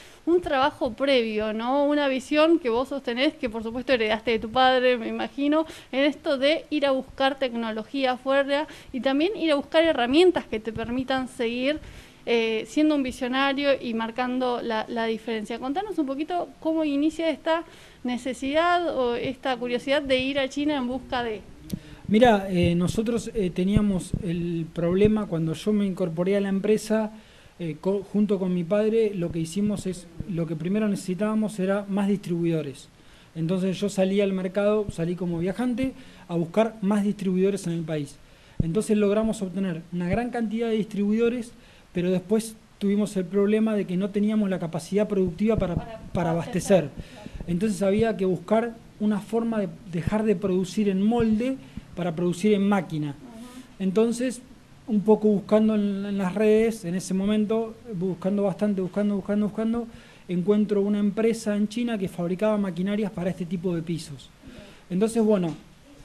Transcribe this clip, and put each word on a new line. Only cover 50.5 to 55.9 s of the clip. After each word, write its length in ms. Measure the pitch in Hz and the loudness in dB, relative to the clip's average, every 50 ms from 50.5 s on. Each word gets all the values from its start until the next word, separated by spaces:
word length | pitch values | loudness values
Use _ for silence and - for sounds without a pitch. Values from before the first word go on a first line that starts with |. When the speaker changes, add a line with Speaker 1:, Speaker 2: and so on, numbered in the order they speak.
| 180 185 190 - - 214 214 202 | 0 0 0 0 0 0 0 2
Speaker 2:
en 140 | 190 190 | 2 2
molde 540 | 196 214 240 240 226 220 214 214 247 262 269 262 - - - - - - - | 2 2 2 4 2 2 2 2 0 -2 -4 -6 -10 -14 -18 -18 -18 -12 -8
para 200 | - 175 180 160 | -6 -4 -4 -2
producir 380 | 165 175 180 170 175 - 214 214 | 0 0 -2 0 2 2 4 4
en 120 | 196 196 | 4 4
máquina. 440 | 202 208 196 160 - 160 156 151 147 | 2 2 2 0 -2 -4 -4 -4 -6
Speaker 1:
Ujú. 360 | 135 - - - - 226 240 247 - 254 - - - - | -8 -10 -16 -18 -18 -18 -18 -18 -18 -18 -18 -18 -10 -4
Speaker 2:
Entonces, 640 | 190 190 175 220 226 240 226 233 247 262 220 - - - - - - - - - - | -4 0 2 2 2 2 2 0 -2 -4 -4 -6 -12 -20 -20 -20 -20 -20 -20 -16 -6
un 160 | - 220 208 | -2 -2 2
poco 260 | 175 208 214 214 214 214 | 4 4 4 6 6 4
buscando 460 | 208 190 208 - 208 214 220 214 220 | 4 2 2 2 4 4 6 4 4
en, 320 | 214 202 202 | 2 2 0